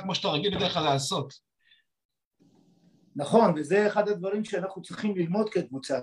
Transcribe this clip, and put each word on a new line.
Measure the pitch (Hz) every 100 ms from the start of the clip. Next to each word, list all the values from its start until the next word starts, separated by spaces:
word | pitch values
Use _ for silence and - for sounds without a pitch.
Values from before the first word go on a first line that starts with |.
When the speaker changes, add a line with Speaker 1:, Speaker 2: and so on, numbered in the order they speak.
Speaker 1:
כמו | 190
שאתה | 175 202
רגיל | 156 196 185
בדרך | 202
כלל | 170
לעשות. | 151 135 - 147 - - _ _ _ _ _ _ _ _ _ _ _ _ _ _ _ _ _ -
Speaker 2:
נכון, | 143 220 202 151
וזה | 143 202 208
אחד | 208 208
הדברים | 190 190 208
שאנחנו | 214 185 190 185
צריכים | - - 214 185
ללמוד | 165 202 214
כקבוצה. | 135 123 131 - 127